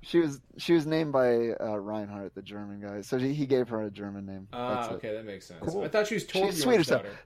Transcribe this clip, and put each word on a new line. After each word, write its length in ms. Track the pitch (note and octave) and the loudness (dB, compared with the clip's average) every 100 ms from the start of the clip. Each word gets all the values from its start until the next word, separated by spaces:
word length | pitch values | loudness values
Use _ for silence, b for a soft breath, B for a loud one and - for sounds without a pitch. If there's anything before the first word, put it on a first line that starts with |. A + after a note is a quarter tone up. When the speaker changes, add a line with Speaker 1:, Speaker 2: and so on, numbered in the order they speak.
Speaker 1:
she 180 | - E3+ | 2 4
was, 220 | D#3+ C#3 _ - | 4 0 _ -6
she 160 | - | 2
was 120 | E3+ D3+ | 4 4
named 280 | D#3+ D#3 | 2 2
by, 380 | C3+ B2+ A#2 A#2 | 4 6 4 2
uh, 260 | - A2+ G#2 | -2 -2 -4
Reinhardt, 580 | G2+ G#2+ G2+ G#2 F#2+ G2 | -4 -6 -6 -8 -10 -12
the 60 | |
German 400 | G2 G#2 G#2 G2+ | -14 -12 -12 -10
guy. 180 | G2+ G2+ | -8 -8
So 180 | G2 C3 | -4 -2
he, 160 | C3+ | 0
he 120 | D3+ C3+ | 0 2
gave 240 | C3 B2 | 2 2
her 140 | A2+ | -2
a 60 | G#2+ | -4
German 360 | G#2 G2+ G2+ G2 | -6 -10 -8 -10
name. 240 | G2 G2 | -12 -12
Speaker 2:
Ah, 240 | B2 B2 B2 | -6 -4 -2
Speaker 1:
That's 120 | A2+ | -4
it. 40 | - | -6
Speaker 2:
okay, 180 | A2+ | -6
that 120 | A2 A2 | -8 -8
makes 200 | F#2+ - | -14 -14
sense. 160 | E2+ | -10
Speaker 3:
Cool. 220 | E3 G3 | -6 -4
Speaker 2:
I 40 | D#3 | 0
thought 200 | G#3+ G#3+ | 0 2
she 80 | G#3 | -2
was 80 | |
Speaker 1:
She's 80 | - | -2
Speaker 2:
Torbjorn's 280 | F#3+ G3 E3+ | 0 0 2
Speaker 1:
Swedish, 260 | F#3+ A3 D#3 | 4 6 6
though. 100 | B2+ | 2
Speaker 2:
daughter. 140 | G2+ G2+ | 0 -14